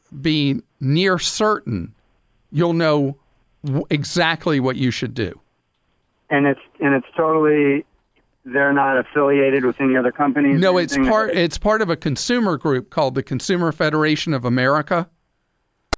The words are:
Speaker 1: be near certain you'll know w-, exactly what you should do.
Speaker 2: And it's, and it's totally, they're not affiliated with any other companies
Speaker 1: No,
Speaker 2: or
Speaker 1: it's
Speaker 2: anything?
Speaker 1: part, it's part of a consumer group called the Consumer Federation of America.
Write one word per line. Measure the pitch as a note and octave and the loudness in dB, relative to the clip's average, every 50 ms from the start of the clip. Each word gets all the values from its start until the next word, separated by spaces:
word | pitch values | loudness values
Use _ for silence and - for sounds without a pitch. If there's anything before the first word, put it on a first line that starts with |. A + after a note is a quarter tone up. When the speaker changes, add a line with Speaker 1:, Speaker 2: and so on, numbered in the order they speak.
| _ _ - C#3+ | _ _ -12 -6
Speaker 1:
be | C#3 D#3+ D#3 D3+ C#3+ C#3 C#3 - - _ _ - | -2 -2 0 0 2 0 0 -2 -6 _ _ -6
near | C3+ C3 C#3+ E3 F#3+ G3 F#3 E3+ | -2 0 2 2 2 2 0 0
certain | - - - - G#3+ G#3+ G#3+ - - - A2 F#2 E2 - - _ _ _ _ _ _ _ _ _ _ _ | -2 -4 -2 0 0 0 0 -2 -4 -6 -6 -6 -6 -8 -14 _ _ _ _ _ _ _ _ _ _ _
you'll | - D3 E3+ E3+ E3+ | -2 0 0 0 2
know | E3 E3 D#3 D3+ D3 C#3 C3+ C#3 - _ _ _ _ _ _ _ _ - | 2 2 2 2 2 0 -2 -4 -8 _ _ _ _ _ _ _ _ -6
w-, | C#3+ C3 D3+ - - | -4 -4 -4 -2 -2
exactly | D#3 D3 B2 - - F3 E3+ D#3+ E3 D#3+ - F3 D3+ C#3 | -2 -2 -2 -2 -2 0 0 0 0 -2 -2 0 0 0
what | B2 C3 B2+ C3 | 0 0 0 0
you | C3 B2 | -2 -2
should | A2+ - C3 A#2 A#2 | -2 -2 -6 -6 -6
do. | B2 G#2+ F2 - - _ _ _ _ _ _ _ _ _ _ _ _ _ _ _ _ _ - | -6 -6 -6 -6 -10 _ _ _ _ _ _ _ _ _ _ _ _ _ _ _ _ _ -4
Speaker 2:
And | D3 C#3+ C#3+ | -2 0 2
it's, | C#3+ C3+ - - - _ - | 0 0 -2 -6 -16 _ -4
and | D#3+ C#3 C#3 | -2 0 0
it's | C3 A#2+ - - - | 0 -2 -4 -4 -2
totally, | D#3+ D#3+ D#3+ D#3+ D3+ D3+ D3+ D3+ C#3+ C#3+ C#3 D3 - _ _ _ _ _ _ _ _ _ _ _ - | 0 0 2 2 2 2 2 2 2 2 0 0 -4 _ _ _ _ _ _ _ _ _ _ _ -12
they're | C3 B2 C#3 C#3 C#3 C#3 | -6 -2 0 0 2 2
not | C#3+ C#3 C3+ C3+ B2+ | 2 2 2 0 0
affiliated | A#2+ - - D3 C#3+ C#3 C#3 C#3 C#3 C3+ C3 C#3 B2+ | -2 -2 -2 0 2 2 4 2 2 2 2 2 0
with | B2 - - | 0 -2 0
any | C#3+ C3 C3 B2+ | 0 0 2 2
other | A#2+ B2 | 0 0
companies | - - D3 C#3 B2 D3 C#3+ C#3 C#3 D#3+ | -2 -2 -2 0 0 2 2 2 2 2
Speaker 1:
No, | F#3 F#3+ F3+ | 2 2 2
Speaker 2:
or | F3+ | 2
Speaker 1:
it's | E3+ D#3 C#3+ | 0 0 0
Speaker 2:
anything? | C#3 C3+ A#3 | 0 0 2
Speaker 1:
part, | G#3+ G#3+ A3 G#3+ - | 2 2 0 0 0
it's | F#3+ E3+ D#3+ - - | 0 0 0 -2 -2
part | - G#3 G#3+ A3 | 0 0 0 2
of | A3 E3+ | 0 0
a | E3 D3+ | -2 -2
consumer | - D#3+ C3 - - - A#3+ B3 A3+ G3 E3 B2 | -2 -4 -4 -4 -2 0 0 2 2 0 0 0
group | - D#3+ C3+ B2+ A2 - | 0 0 0 -2 -2 -4
called | - E3+ D3 C3 B2+ | -2 0 0 0 0
the | C3+ - | -2 -4
Consumer | - C#3 A#2+ - - F#3+ F3 F3 E3 | -4 -6 -4 -2 -2 0 0 0 0
Federation | D3+ - E3+ D#3 D3+ D#3 D3+ D#3 D#3 D3+ - E3+ D3+ | 0 0 0 0 0 2 2 2 0 0 -2 -2 -4
of | B2+ A#2+ | -2 0
America. | B2 B2 B2 B2+ C3 C#3+ D3+ D3 - F3+ E3+ D#3+ - _ _ _ _ _ _ _ _ _ _ _ _ _ _ _ _ - | 0 0 2 2 2 2 0 0 0 -2 -2 -2 -4 _ _ _ _ _ _ _ _ _ _ _ _ _ _ _ _ -8